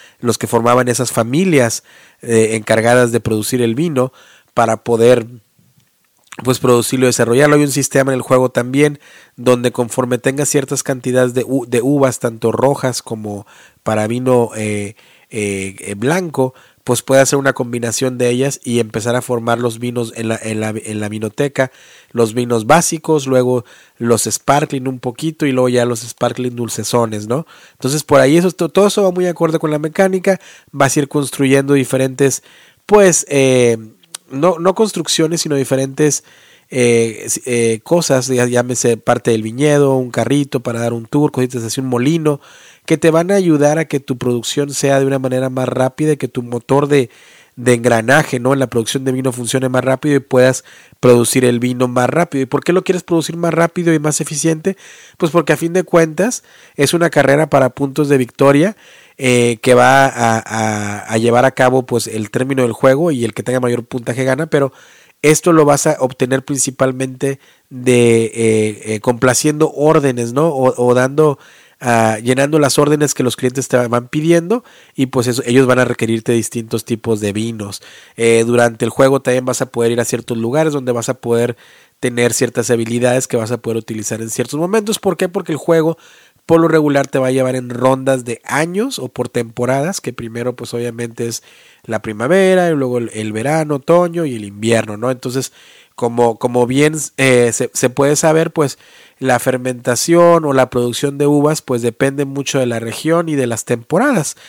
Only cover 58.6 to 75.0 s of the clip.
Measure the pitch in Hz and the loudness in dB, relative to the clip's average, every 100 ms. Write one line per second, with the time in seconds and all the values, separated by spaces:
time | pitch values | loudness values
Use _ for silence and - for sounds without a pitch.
58.6 | 185 - - - - - 131 123 120 113 | 2 -4 -16 -20 -20 -4 0 2 2 0
59.6 | 127 123 127 135 135 120 117 113 - 110 | 4 6 6 6 4 2 0 0 -4 -4
60.6 | 110 107 104 104 - 113 117 120 131 - | -2 -4 -6 -10 -4 0 2 4 2 2
61.6 | 127 131 127 120 110 107 104 - 131 131 | 2 2 0 -4 -4 -8 -6 -4 -4 -2
62.6 | 123 110 135 135 175 131 113 - 117 127 | -2 2 2 4 0 -2 -4 -6 -6 -2
63.6 | 123 120 113 127 117 123 131 131 160 147 | -2 -4 -6 -8 -6 -4 -2 -2 -2 0
64.6 | 135 - - _ _ _ 147 151 180 165 | -2 -6 -20 _ _ _ 2 2 4 4
65.6 | 147 139 160 151 127 - 123 135 135 139 | 4 2 0 0 -2 -2 -2 -2 -4 -4
66.6 | - 131 131 127 131 127 139 135 _ _ | -4 -2 -2 -2 -8 -6 -6 -6 _ _
67.6 | _ 127 123 123 120 113 113 113 113 110 | _ -4 2 4 6 4 0 0 0 2
68.6 | 107 104 107 107 127 117 127 120 151 151 | 0 -4 -8 -2 -2 2 2 2 0 0
69.6 | 156 139 151 160 139 123 117 127 165 135 | -2 2 2 4 2 -2 -2 0 0 2
70.6 | 127 120 123 123 131 143 156 135 - - | 0 2 2 2 2 2 2 0 -10 -20
71.6 | _ _ 127 117 113 110 120 127 143 156 | _ _ 0 2 2 0 0 0 2 2
72.6 | 151 - 147 151 147 - 123 - 127 131 | 2 2 2 2 0 -2 -2 -2 -4 -4
73.6 | 123 123 120 120 120 151 160 170 170 240 | -2 -2 0 -2 -2 -2 2 2 2 -2
74.6 | - - _ - | -4 -20 _ -4